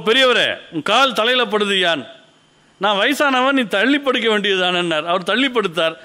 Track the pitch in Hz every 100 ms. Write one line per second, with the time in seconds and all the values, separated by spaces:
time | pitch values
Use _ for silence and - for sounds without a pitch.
0 | 175 247 262 226 139 90 - 165 147 220
1 | 269 208 220 254 240 208 208 196 180 160
2 | 120 - - _ _ _ _ - 196 202
3 | 226 294 294 254 262 277 226 202 226 285
4 | 285 247 226 214 202 190 180 180 175 156
5 | 165 180 180 208 269 247 196 160 160 160